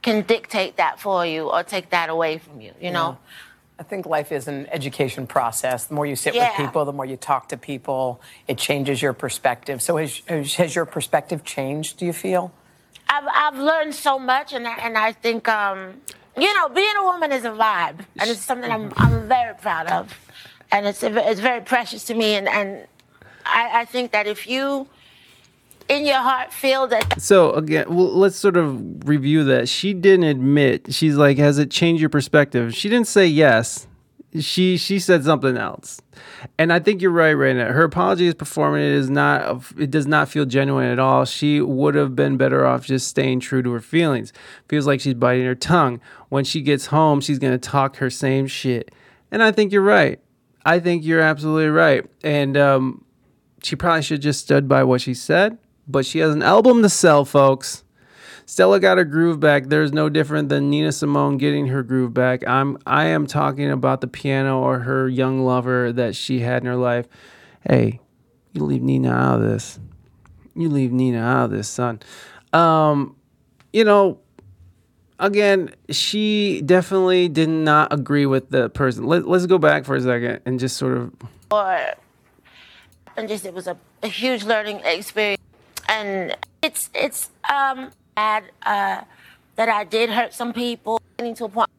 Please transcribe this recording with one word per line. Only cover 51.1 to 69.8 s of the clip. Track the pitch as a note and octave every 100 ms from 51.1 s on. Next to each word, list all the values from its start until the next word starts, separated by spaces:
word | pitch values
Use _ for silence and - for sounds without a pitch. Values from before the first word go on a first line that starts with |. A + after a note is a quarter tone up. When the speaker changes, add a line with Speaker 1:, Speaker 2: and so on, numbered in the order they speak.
| E3
Speaker 3:
absolutely | D#3+ D3 D#3 D#3 D#3
right. | D#3 E3 C3+ - _
And, | D#3 D3 C#3 C#3
um, | C#3+ C3+ C3 - _ _ _ _ _ _
she | - D#3
probably | F3+ D#3+
should | C#3+ D3+
have |
just | C#3+ C#3+
stood | - C#3+ C#3
by | C3+
what | C3 B2+
she | B2+
said. | B2+ - D#3+ G#3 A3+ _ _ -
But | C#3 C3
she | D#3+
has | D#3+
an | D3+
album | - G3+ A#3+ A#3+
to | G#3
sell, | - F3 D3
folks. | C#3 C#3+ C3+ C3 - - _ _ _ _ - - -
Stella | - F#3 G3
got | F#3+ F#3
her |
groove | E3 D3+ E3+ D#3
back. | D3+ C#3+ C3
There's | D3+ D3+
no | D3 D3+
different | D3+ D3 D3+ D3
than | C#3+ C#3+
Nina | D3 D3+
Simone | C#3+ D3 C#3+ C#3+ C#3
getting | D3 C#3+ C#3+
her | C3+
groove | A#2+ C3 B2+
back. | A#2 B2+ B2+ -
I'm, | C3 C#3 - -
I | C#3+ D#3+
am | D#3+ C#3+
talking | D3 C#3+ C3+ C#3+
about | C#3 C3 C3
the | B2+
piano | - C#3+ C3+ C3+ C3
or | C3 B2+
her | B2 C3 C3
young | B2+ C3 C3
lover | B2+ B2+ B2 B2+ A#2+
that | A#2+ A#2
she | - - B2+
had | A#2+ B2
in | B2
her | B2
life. | B2 A#2+ A#2+ _ - - - _ -
Hey, | B2+ A2 A#2 _ _ _ _ _
you | -
leave | D3 C3+
Nina | B2+ C3+ B2+
out | A#2+ C3 A#2+
of |
this. | A2 A2 - -